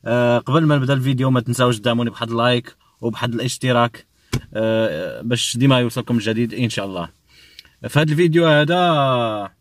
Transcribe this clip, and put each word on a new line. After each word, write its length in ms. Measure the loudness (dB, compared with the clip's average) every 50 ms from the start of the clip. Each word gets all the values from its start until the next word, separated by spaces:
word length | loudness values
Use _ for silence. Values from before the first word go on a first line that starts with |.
| -4
آه، 320 | -2 0 2 2 2 2
قبل 280 | 0 0 0 0 2 4
ما 100 | 4 2
نبدا 180 | 2 2 0 0
الفيديو 380 | 0 0 0 0 0 2 2
ما 80 | 2 0
تنساوش 400 | 0 -2 0 0 2 0 0 0
تدعموني 300 | 0 0 0 0 -2 -4
بواحد 200 | -4 -6 -8 -4
اللايك 460 | -2 0 2 2 2 0 -2 -8 -20 _ _ _ _ _
وبواحد 320 | -6 -6 -4 -4 -6 -4 -4
الاشتراك، 720 | -4 -4 -4 -6 -4 -2 0 2 2 2 0 -2 -10 -20 _ _ _ _ _ -8 -8 -8 -8 -6
آه، 680 | -4 -2 0 0 0 0 0 -2 -4 -6 -8 -10 -8
باش 360 | -4 -2 -2 -2 -2 -4 0
ديما 220 | 2 4 4 4 4
يوصلكم 360 | 2 0 -2 -6 -2 0 -2
الجديد 360 | 0 0 0 0 0 -2 -2 -2
ان 160 | -2 -4 -2
شاء 160 | -2 -4 -6
الله. 240 | -6 -6 -8 -8 -10 _ _ _ _ _ -20 -20 -20 _ -20 _ _ _ _ -12
في 120 | -2 0 0
هذا 120 | 2 2
الفيديو 360 | 2 2 2 4 4 4 4
هذا 1000 | 4 4 4 4 2 2 2 2 2 2 2 2 0 0 0 0 -2 -4 -6 -8 -10 _ _